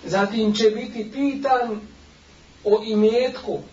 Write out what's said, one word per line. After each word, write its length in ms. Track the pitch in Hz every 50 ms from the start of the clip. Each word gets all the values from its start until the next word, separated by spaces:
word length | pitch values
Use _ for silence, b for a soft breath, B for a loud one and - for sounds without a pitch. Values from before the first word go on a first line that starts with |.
| -
Zatim 500 | - 180 196 202 202 226 226 214 214 208
će 140 | 220 226 214
biti 420 | 214 233 254 - - 226 208 - -
pitan 680 | 269 285 277 262 - 269 277 262 240 240 233 214 214 - - - - - - - - - - - - - - - - -
o 200 | 208 208 220 214
imetku. 760 | 226 214 208 214 220 226 240 254 254 - - - 202 - - - -